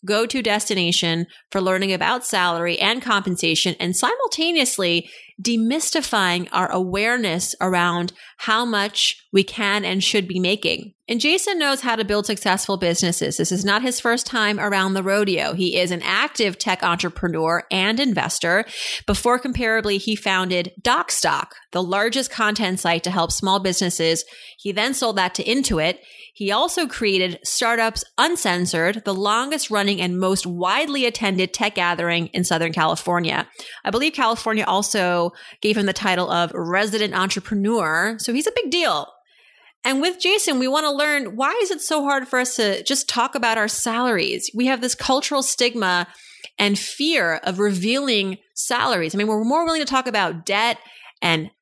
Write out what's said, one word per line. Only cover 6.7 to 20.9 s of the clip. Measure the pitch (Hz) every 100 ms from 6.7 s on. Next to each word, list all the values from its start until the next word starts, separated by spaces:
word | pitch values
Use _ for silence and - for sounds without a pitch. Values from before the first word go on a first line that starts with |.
awareness | 185 185 190 220 247 214 170 - -
around | 185 180 175 175 175 - - -
how | - 220
much | 240 214 202 208 - - _
we | 196
can | 196 - 202 208
and | 185 190
should | 185 214 185
be | 180
making. | 180 208 165 165 214 _ -
And | 233
Jason | 294 370 403 359
knows | 294 269
how | 254 226
to |
build | 202 208 208
successful | 208 208 190 - 196
businesses. | 180 170 180 175 147 -
This | 165
is | 185
not | 196 208
his | 254 240
first | 240 240 -
time | 247 208 208
around | 208 196 190
the | 190
rodeo. | 185 202 202 170 147
He | 175 180 -
is | 180
an | 175
active | - 190 285 - 208 180
tech | - 185
entrepreneur | 180 170 175 - 175 160 160 170 -
and | 190 190 226
investor. | 277 185 139 - 170 180 - - - - -
Before | 202 240 247
Comparably, | 262 247 233 220 214 196
he | 208
founded | 208 208 190 185 180 175 -
DocStock, | 233